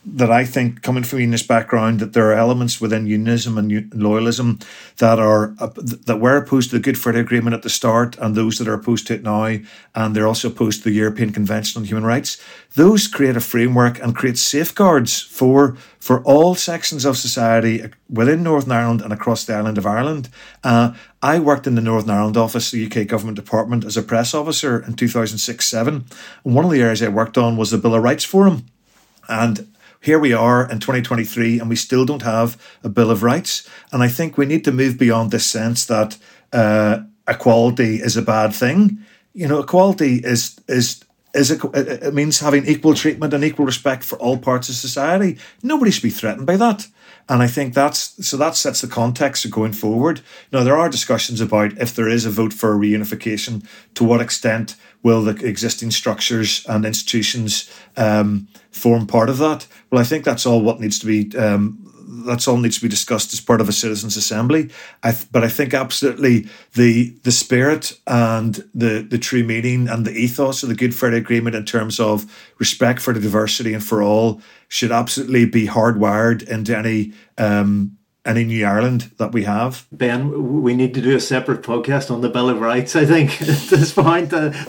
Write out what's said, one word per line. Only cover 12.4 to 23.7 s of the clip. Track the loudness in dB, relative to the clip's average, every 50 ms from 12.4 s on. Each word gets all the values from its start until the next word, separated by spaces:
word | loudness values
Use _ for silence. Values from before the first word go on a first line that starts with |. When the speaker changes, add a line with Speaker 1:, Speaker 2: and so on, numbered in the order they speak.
| -14 -20 -20 -20 -20 _ 4
Speaker 1:
Those | 6 6 8 6 4 2
create | 0 0 0 2 2 2
a | 0
framework | -2 -2 0 0 2 2 4 4 4 2 2 -2
and | -4 -4 -2
create | -2 -2 -2 -2
safeguards | -2 -2 -2 -2 -2 -2 -2 0 2 4 4 4 4 2 0 -4 -6
for, | -8 -10 -2 2 4 4 6 6 4 4 2 -4 -16 -20 _ _
for | 0 0 0 2 4
all | 6 6 6 6 4 2
sections | 0 -2 -6 -6 -6 -6 -6 -4 -2 0
of | 0 0
society | -2 -4 -4 -2 0 2 2 4 4 2 2 0 -2 -6 -12 -18 _ _ -6
within | -2 2 2 2 2 2 2
Northern | 0 0 0 0 0 0
Ireland | 0 0 0 0 -2
and | -2 -6 -8
across | -4 -2 -2 -2 -2 -4
the | -4 -4
island | -2 -2 -2 -2
of | -2 -2
Ireland. | 0 0 0 -2 -2 -4 -6 -8 -12 -16 -20 -20 -20 -16 _ -2
Uh, | 2 4 4 4 2 0 -6 -16 -20 _ _
I | 0 0 2 2
worked | 2 2 0 0 0
in | 0 0
the | 0
Northern | 0 0 0 0 0 0
Ireland | 0 0 0 2 2
office, | 0 0 0 -2 -4 -6 -4
the | -4 -6
U | -6 -4
K | -4 -4 -4
government | -2 -4 -4 -4 -6 -8
department, | -10 -6 -4 -2 -2 -2 -2